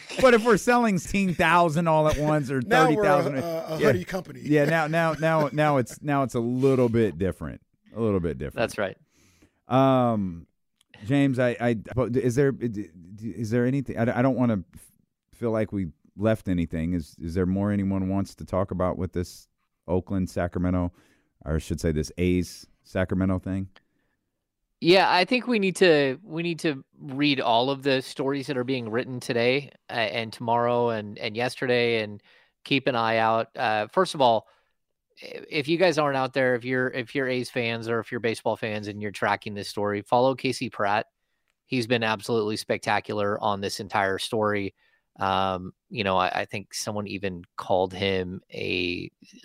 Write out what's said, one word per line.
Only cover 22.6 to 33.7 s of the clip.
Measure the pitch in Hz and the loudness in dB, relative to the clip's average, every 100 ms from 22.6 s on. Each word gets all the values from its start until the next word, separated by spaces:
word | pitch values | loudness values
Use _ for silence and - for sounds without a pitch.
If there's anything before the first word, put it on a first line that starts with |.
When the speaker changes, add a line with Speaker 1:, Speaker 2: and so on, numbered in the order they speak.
| - _ | -20 _
Speaker 1:
Sacramento | _ 95 92 92 95 92 | _ -4 -2 0 0 -2
thing? | 95 95 95 - _ _ _ _ _ _ _ _ _ - | -4 -8 -8 -14 _ _ _ _ _ _ _ _ _ -2
Speaker 3:
Yeah, | 160 185 143 | 4 6 6
I | 175 | 2
think | 185 247 247 | 2 -2 0
we | 220 | 0
need | 190 170 | 0 4
to, | 185 151 135 131 | 4 6 4 -2
we | - 160 | -8 -6
need | 170 160 | -6 -2
to | 170 135 - 139 | -4 -4 -10 _
read | 147 131 147 131 | -10 0 2 2
all | 120 117 131 | 2 2 2
of | 139 | -2
the | 139 131 | 0 0
stories | - - 135 139 131 | -2 -6 -4 -4 -4
that | 127 | -4
are | |
being | 123 131 113 | -2 -4 -2
written | 117 127 123 | -4 -4 -8
today, | - 117 120 139 139 _ - | -4 0 2 0 -4 _ -8
uh, | |
and | 123 110 117 113 | -4 -2 -4 -8
tomorrow | - 117 117 120 120 120 | -8 0 2 2 2 0
and, | 110 104 107 | -2 -6 -8
and | 113 107 | -8 -4
yesterday, | 123 - 127 123 120 113 | -4 -4 0 2 2 0
and | 104 101 _ _ _ _ | -4 -10 _ _ _ _
keep | - 139 139 | 0 0 2
an | 120 | 0
eye | 113 113 | 2 2
out. | 110 113 113 - | 4 2 -2 -4
Uh, | 120 | -2